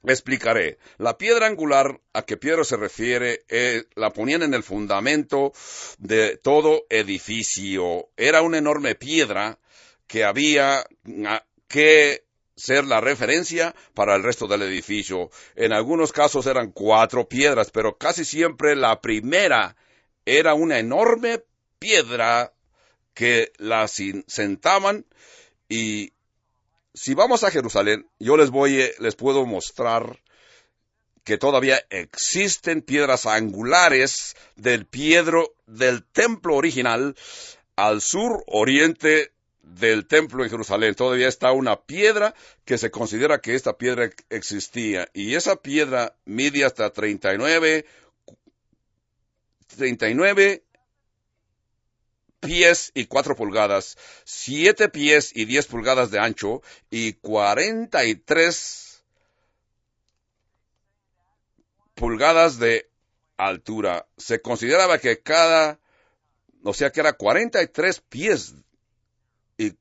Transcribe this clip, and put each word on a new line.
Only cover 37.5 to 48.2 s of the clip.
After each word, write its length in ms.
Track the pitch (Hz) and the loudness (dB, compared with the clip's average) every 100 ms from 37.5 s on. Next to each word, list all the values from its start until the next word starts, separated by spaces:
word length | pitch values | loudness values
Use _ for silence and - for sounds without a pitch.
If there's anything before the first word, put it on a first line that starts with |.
| - _ - | -20 _ 0
al 240 | 107 107 | 0 0
sur 420 | - 180 233 214 - | -2 -2 -2 -4 -2
oriente 840 | 107 117 139 160 160 156 156 143 _ _ _ | 0 2 4 2 2 2 2 0 _ _ _
del 440 | _ 90 113 110 95 | _ -2 2 2 2
templo 360 | 156 156 127 | 2 2 -6
en 80 | 117 | -4
Jerusalén. 440 | 113 101 101 110 | -6 -2 0 0
Todavía 340 | 98 127 127 127 | 2 0 2 0
está 240 | - 127 | 2 2
una 280 | 131 127 104 | 2 0 -2
piedra 540 | - 160 208 208 208 - - _ | -4 0 2 2 -2 -4 -20 _
que 140 | - 123 | -4 -2
se 120 | 113 | -2
considera 500 | 107 113 107 147 147 | -6 -6 -2 0 0
que 140 | 113 | -2
esta 220 | 127 123 - | -4 -4 -4
piedra 300 | 123 120 117 | -4 -2 -4
ex-, 180 | - _ | -6 _
existía. 800 | 113 - 101 - 120 110 95 90 | -10 -8 -10 -10 -6 -4 -4 -6
Y 220 | 95 104 | -8 -4
esa 220 | 151 - 190 | -2 -2 -4
piedra 600 | 135 147 143 127 113 _ | -2 -2 -2 -2 -4 _
mide 400 | - 107 143 143 | -12 -4 -2 0
hasta 260 | 135 - 107 | -2 0 -6
treinta 420 | - 107 101 98 | -4 -6 -2 -4
y 60 | 98 | -2
nueve, 480 | 143 165 160 156 151 _ _ _ | 0 2 2 0 -4 _ _ _